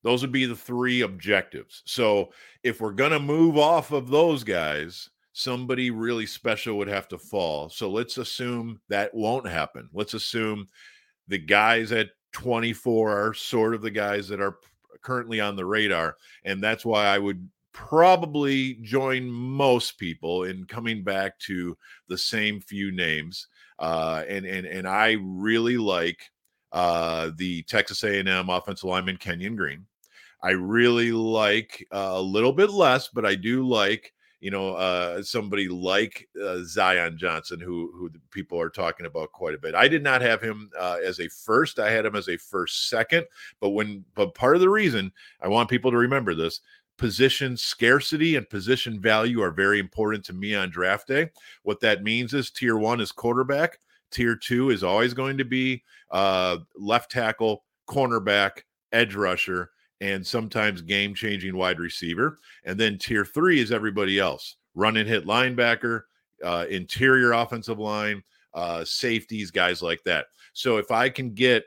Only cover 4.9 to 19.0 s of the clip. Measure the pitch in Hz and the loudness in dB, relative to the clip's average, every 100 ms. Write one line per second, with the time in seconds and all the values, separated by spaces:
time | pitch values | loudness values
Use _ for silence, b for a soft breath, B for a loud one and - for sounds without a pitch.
4.9 | - - _ _ - 131 123 127 127 127 | -12 -20 _ _ -8 -6 -6 -2 -2 -2
5.9 | 113 117 117 107 - 117 107 117 104 101 | -2 -2 -2 -6 -6 -4 -2 -2 -4 -2
6.9 | 98 92 87 - 101 85 76 78 - 104 | -4 -6 -16 -6 -2 -2 -2 -8 -8 -4
7.9 | 104 123 - 117 - 123 120 117 107 _ | -4 -6 -8 -10 -8 -6 -6 -8 -12 _
8.9 | 101 104 113 107 127 104 82 73 65 58 | -2 -2 -2 -2 -2 -4 -6 -6 -8 -12
9.9 | 90 107 110 - 117 110 104 95 b b | -8 -6 -6 -6 -4 -4 -6 -12 b b
10.9 | b b b - 95 76 101 110 117 110 | b b b -6 -6 2 4 6 4 2
11.9 | 113 110 _ _ - 123 117 117 117 127 | -2 -2 _ _ -8 -2 -2 -2 -2 0
12.9 | 113 107 101 107 107 - 120 110 113 110 | 2 2 0 -2 -4 -4 0 0 0 -4
13.9 | 104 101 104 95 101 98 - _ _ _ | -2 -2 -2 -4 -4 -4 -6 _ _ _
14.9 | - - 127 117 113 104 98 90 107 107 | -18 -6 -6 -4 -2 -2 -4 -2 0 2
15.9 | 85 80 - B B - 98 107 110 117 | 0 -2 -6 B B -6 -2 -2 -2 0
16.9 | 107 104 101 101 92 92 _ _ - - | 4 4 4 0 -4 -10 _ _ -20 0
17.9 | 156 180 185 165 147 143 135 131 117 107 | 6 8 6 2 0 0 0 -2 -8 -2
18.9 | 135 | 0